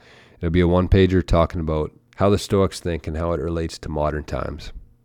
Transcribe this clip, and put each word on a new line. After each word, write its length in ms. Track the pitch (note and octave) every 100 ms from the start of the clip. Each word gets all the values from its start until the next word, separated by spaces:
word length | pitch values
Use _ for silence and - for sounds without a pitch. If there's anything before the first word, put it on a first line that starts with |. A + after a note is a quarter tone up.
| _ - _ -
it'll 120 | E2+
be 80 | F2
a 80 | F2
one-pager 580 | F2+ F2+ G2 F#2 F#2 -
talking 360 | F2 D#2+ F2
about 300 | D#2 D#2 D2+ _ _ -
how 140 | G2
the 80 | G2+
Stoics 420 | - G2+ F#2+ -
think 280 | F2+ E2 -
and 100 | D#2+
how 140 | E2+
it 80 | E2+
relates 380 | E2 E2+ E2 -
to 100 | D#2
modern 340 | D2+ D2+ D2+
times. 500 | D2+ B1+ C2+ C#2+ - - - _